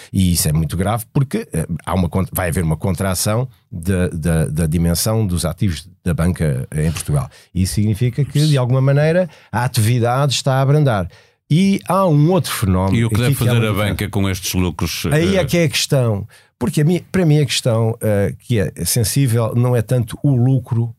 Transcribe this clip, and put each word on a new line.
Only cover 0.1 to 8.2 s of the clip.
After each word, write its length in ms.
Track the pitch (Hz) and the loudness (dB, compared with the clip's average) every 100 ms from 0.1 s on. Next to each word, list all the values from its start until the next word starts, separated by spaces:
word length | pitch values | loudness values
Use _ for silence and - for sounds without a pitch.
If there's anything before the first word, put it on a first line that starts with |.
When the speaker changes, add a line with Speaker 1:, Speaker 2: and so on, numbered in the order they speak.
Speaker 1:
e 220 | - 92 | 0 2
isso 160 | 82 80 | 2 0
é 20 | |
muito 240 | 76 78 85 | 0 0 -2
grave 300 | 95 113 - | -2 -2 -4
porque, 340 | - 139 214 233 | -2 -2 -2 -4
eh, 140 | - - 85 - | -6 -4 -6 -4
há 80 | |
uma 160 | 180 87 | -2 0
cont-, 220 | 95 87 | -2 -2
vai 160 | - 90 | -2 -2
haver 140 | 82 | 0
uma 120 | 80 78 | 0 -2
contração 720 | 101 85 95 90 107 110 131 - _ | -2 -2 -2 -2 -2 -2 -4 -8 _
da, 380 | 87 85 92 87 | -8 -2 0 0
da, 360 | 85 85 80 78 | -2 0 0 0
da 200 | 76 82 | 0 0
dimensão 580 | 85 85 85 110 113 104 | 0 0 0 0 0 0
dos 200 | 87 82 | -2 -4
ativos 420 | 80 104 76 - - | -2 -2 -4 -10 -8
da 100 | 90 | -4
banca 540 | 78 85 82 80 65 - 76 | 0 0 0 -2 -2 -4 -2
em 160 | 78 | -2
Portugal. 380 | 76 - 71 65 - _ | -2 -2 -2 -4 -10 _
Isso 220 | 87 92 - | -2 -2 0
significa 500 | 107 107 123 120 | -2 0 -2 -2